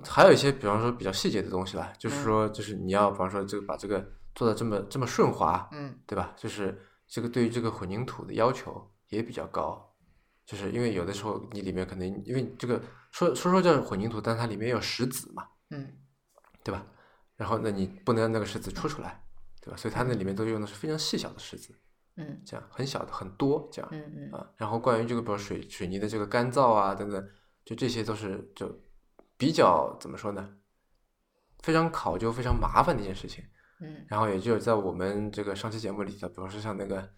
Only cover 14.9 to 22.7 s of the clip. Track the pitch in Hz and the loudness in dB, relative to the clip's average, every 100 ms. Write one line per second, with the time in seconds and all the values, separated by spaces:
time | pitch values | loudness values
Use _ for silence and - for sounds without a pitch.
14.9 | - 123 - - - - _ - 143 135 | -2 -2 -4 -10 -12 -14 _ -14 -12 -12
15.9 | - - _ _ _ _ - - 95 - | -16 -20 _ _ _ _ -12 -6 -6 -8
16.9 | - - _ _ - 107 110 110 98 92 | -18 -20 _ _ -8 -2 0 0 0 -2
17.9 | - - 113 113 113 101 113 95 - 156 | -2 0 2 2 2 -2 -6 -8 -4 -4
18.9 | 147 - - - - - - - - 113 | -4 -10 -12 -16 -14 -16 -16 -14 -8 -4
19.9 | - 127 110 95 98 110 110 104 - 156 | 0 0 0 -2 -2 -2 -2 -4 -6 -4
20.9 | 156 - - - - - - - - _ | -2 -2 -2 -4 -10 -14 -16 -18 -20 _
21.9 | _ _ - 151 - - - - | _ _ -14 -12 -12 -12 -14 -10